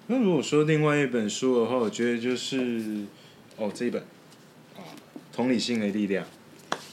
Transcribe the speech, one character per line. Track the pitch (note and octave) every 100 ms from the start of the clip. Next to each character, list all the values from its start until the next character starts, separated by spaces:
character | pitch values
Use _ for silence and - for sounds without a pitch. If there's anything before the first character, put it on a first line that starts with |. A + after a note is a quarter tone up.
| -
那 | B3+
如 | G#3
果 | D#3+
说 | A2 D3
另 | D3+ D#3
外 | D3+ D3
一 | C#3
本 | A#2+ G#2
书 | - C3 B2
的 | A2+
话， | B2+
我 | G#2+
觉 | G#2+ A#2
得 | A#2
就 | A#2+ B2
是， | - C3+ B2 A#2 A2 G#2+ G2 - - - - -
哦， | G#2+
这 | - A#2+
一 |
本， | G#2 - - - - - - - -
啊， | E3 - - - -
《同 | - B2
理 | A#2
心 | A2 A#2
的 | G#2
力 | G#2 G2+
量》。 | F#2+ E2+ - - - - - -